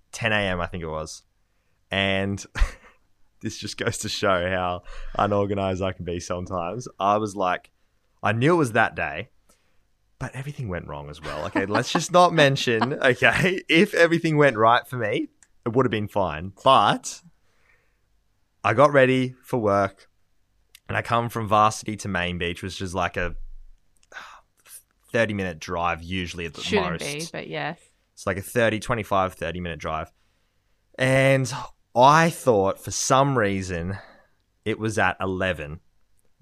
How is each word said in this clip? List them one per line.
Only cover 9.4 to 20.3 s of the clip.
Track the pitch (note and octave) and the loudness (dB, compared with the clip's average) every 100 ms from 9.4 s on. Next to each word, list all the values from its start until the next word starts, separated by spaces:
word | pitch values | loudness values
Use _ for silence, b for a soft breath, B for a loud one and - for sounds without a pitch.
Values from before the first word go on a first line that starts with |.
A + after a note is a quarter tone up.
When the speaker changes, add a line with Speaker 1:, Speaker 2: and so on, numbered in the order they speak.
| _ _ _ _ _ _ _ _ | _ _ _ _ _ _ _ _
Speaker 1:
but | B2+ B2+ | -12 -10
everything | C#3 C#3+ A#2 | -12 -10 -8
went | E2+ C#2+ | -8 -8
wrong | D2 C#2+ | -12 -12
as | D2 | -14
well. | D2 D2 D#2+ | -12 -8 -6
Okay, | - G2 | -4 -2
let's | G#2 B2+ | -4 -2
just | F3+ D#3 | -4 2
not | F3 F3 | 4 6
mention, | D#3+ C#3+ C3+ - A2+ A#2+ | 6 4 4 0 0 0
Speaker 2:
<laughs> | - | 2
Speaker 1:
okay, | C3 A#2+ A#2+ A#2 F3+ F#3 - | 2 4 4 4 0 0 2
if | D#3 G3+ | 4 4
everything | - E3+ E3 E3 D3+ | 4 4 4 2 4
went | C#3+ A2 | 4 6
right | A2 A#2+ - | 6 4 2
for | B2+ | -6
me, | G#2+ C3+ D#4 _ _ _ | -4 -4 -6 _ _ _
it | B2 | -2
would | A#2 B2 | 2 2
have | |
been | A2+ G#2 | 0 -2
fine. | G#2 F#2 D2+ F#2 - | 0 0 -2 -10 0
But | C3+ B2+ G#2 G#3 - - - _ _ _ _ _ _ _ _ _ _ _ _ _ | 4 6 6 2 -6 -14 -20 _ _ _ _ _ _ _ _ _ _ _ _ _
I | G#2 | -2
got | A2+ D3 | 4 6
ready | C#3+ B2+ C3 B2+ B2+ | 6 6 4 0 -6
for | - B2+ | -6 -2
work | G#2 G2+ G2 - _ _ _ | 2 2 0 -4 _ _ _